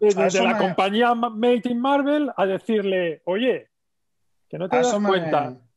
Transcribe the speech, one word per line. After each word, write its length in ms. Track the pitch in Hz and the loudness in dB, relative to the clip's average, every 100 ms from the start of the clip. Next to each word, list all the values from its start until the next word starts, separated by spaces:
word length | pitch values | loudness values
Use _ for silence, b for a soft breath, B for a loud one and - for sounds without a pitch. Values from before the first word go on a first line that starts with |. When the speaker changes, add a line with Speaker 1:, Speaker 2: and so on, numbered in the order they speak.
Speaker 1:
de, 140 | 208 | 0
de, 100 | 190 | 2
Speaker 2:
a 20 | 190 | 2
eso 120 | 190 | 2
Speaker 1:
de 60 | |
la 80 | 233 | 2
Speaker 2:
me 60 | 220 | 2
Speaker 1:
compañía 560 | 190 170 196 214 240 | 0 0 0 2 2
Ma-, 160 | 233 233 | 2 -2
Made 320 | 214 240 247 247 | 0 0 2 0
in 140 | 240 | -2
Marvel, 500 | 262 285 277 294 285 - | 0 0 2 0 -2 -2
a 100 | 190 | -2
decirle, 760 | 190 - 220 196 185 170 151 | -2 -2 -2 0 0 -2 -4
"Oye, 440 | - 190 254 165 - _ _ _ _ _ _ _ _ | -4 -2 0 -2 -6 _ _ _ _ _ _ _ _
que 100 | 156 | -10
no 100 | 185 | -4
te 80 | 247 | 0
Speaker 2:
a 40 | |
Speaker 1:
das 80 | 247 | 0
Speaker 2:
eso 120 | 208 | 0
me, 80 | 208 | 0
Speaker 1:
cuenta, 480 | 190 165 151 139 127 _ | 0 0 -2 -2 -8 _